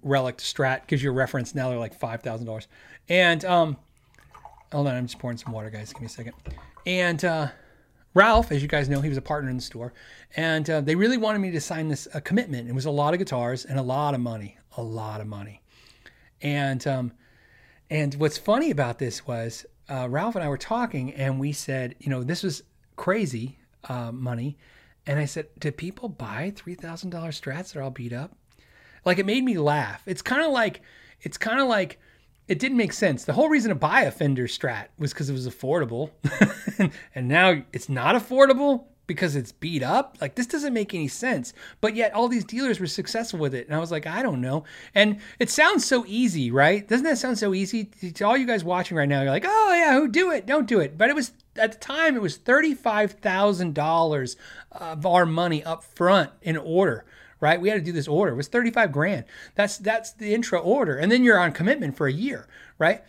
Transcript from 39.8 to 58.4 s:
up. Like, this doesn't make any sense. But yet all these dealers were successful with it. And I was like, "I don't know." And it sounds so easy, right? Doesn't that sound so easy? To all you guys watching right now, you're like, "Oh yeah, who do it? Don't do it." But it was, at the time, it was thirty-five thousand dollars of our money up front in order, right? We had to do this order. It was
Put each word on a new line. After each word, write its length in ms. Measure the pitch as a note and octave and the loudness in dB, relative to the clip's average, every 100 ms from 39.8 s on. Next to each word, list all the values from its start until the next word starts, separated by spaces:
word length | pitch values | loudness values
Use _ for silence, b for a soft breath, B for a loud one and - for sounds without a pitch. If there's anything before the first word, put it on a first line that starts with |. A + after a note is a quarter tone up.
up. 340 | B2+ G#3+ C#4 - | 2 2 0 -4
Like, 160 | C#3+ - | -6 -4
this 100 | B3 | -4
doesn't 260 | D#4 C#4+ | -2 -2
make 220 | A#3 G3+ | -2 -2
any 140 | F3+ D3 | -4 -6
sense. 440 | - B3 F#3+ A#2+ B B - | -4 -4 -4 -4 B B -4
But 140 | G#3+ | -2
yet 200 | A3 A3 | 0 0
all 140 | G#3 A#3+ | 2 0
these 160 | A#3+ | 0
dealers 360 | - A3+ C4+ F#3 | -2 -2 -2 -2
were 60 | F3 | -2
successful 520 | - - A3+ A3+ F3 | -6 -6 -6 -6 -4
with 160 | D3 | -4
it. 120 | C3 A#2+ | -4 -4
And 80 | |
I 40 | D3+ | -4
was 120 | E3 | -4
like, 160 | E3 D#3 | -4 -4
"I 160 | F3+ | -4
don't 180 | B3+ C3+ | -2 -2
know." 240 | B2+ D3 B B B | -2 -4 B B B
And 240 | G3+ G#3+ G#3 B - | 4 4 2 B -4
it 120 | B3 | 0
sounds 340 | - D#4+ F#4 | 4 4 4
so 200 | - B3+ F#3+ | 2 0 0
easy, 440 | G#3+ B3 E3 B2 | 0 0 2 2
right? 360 | C3 D3 G#3 G3+ | 6 6 4 2
Doesn't 180 | A#3+ | 0
that 140 | D#4 B3 | 2 0
sound 200 | B3+ A3 | 0 -2
so 140 | G#3 | 0
easy? 320 | F#3+ F#3+ A3+ | 0 -2 -4
To 400 | G#3 - F3+ E3 | -6 -10 -12 -2
all 120 | G3+ C4 | 2 2
you 100 | B3 | 2
guys 180 | A3 | 0
watching 320 | E3 F3+ F3 E3 | 0 -2 -2 0
right 120 | C#3+ | 2
now, 140 | C#3 | 2
you're 80 | C3+ | 2
like, 140 | D3 F4+ | 0 2
"Oh 280 | A4 G#4+ | 2 4
yeah, 200 | F4 D#4+ | 4 6
who 140 | C4+ D4 | 6 4
do 220 | B3+ F#4 | 2 2
it? 160 | C#4+ F#3+ | 0 0
Don't 200 | D4 A3 | 0 2
do 140 | A3 | 2
it." 160 | C#3+ D#3 | 0 2
But 140 | A3+ | 2
it 60 | D4 | 2
was, 160 | A#3+ - _ - | -2 -8 _ -2
at 160 | A3 | -2
the 60 | A3+ | -2
time, 380 | - D4 D#4+ B3+ | -6 0 2 2
it 60 | |
was 140 | F#3 - | -2 -4
thirty-five 760 | - C4+ D#4 C4 A#3 G#3+ G#3 | 2 4 4 0 0 0 0
thousand 600 | - G3+ F#3 G#3 F#3 F3 | -2 -2 2 4 2 0
dollars 640 | D3 D3 E3 E3 D3 B2 - B B B | 0 2 4 4 2 -2 -8 B B B
of 340 | - E3+ D#3 F3+ | -14 -10 -4 2
our 200 | F3 E3+ | 4 4
money 360 | D#3+ F3 D#3 | 2 0 0
up 220 | D#3+ - | -2 -8
front 460 | - - F3 G3 D3+ - | -10 0 4 4 4 -4
in 160 | - D#3+ | -4 -4
order, 480 | D#3+ E3+ F#3+ A2 - B B _ | 0 2 2 0 -6 B B _
right? 200 | D3+ E3+ | 2 2
We 80 | F#3 | 2
had 80 | G#3+ | 0
to 80 | |
do 80 | E3 | -2
this 160 | E3+ C#3 | -4 0
order. 240 | D3+ G3 | 2 2
It 40 | |
was 120 | B2 | 0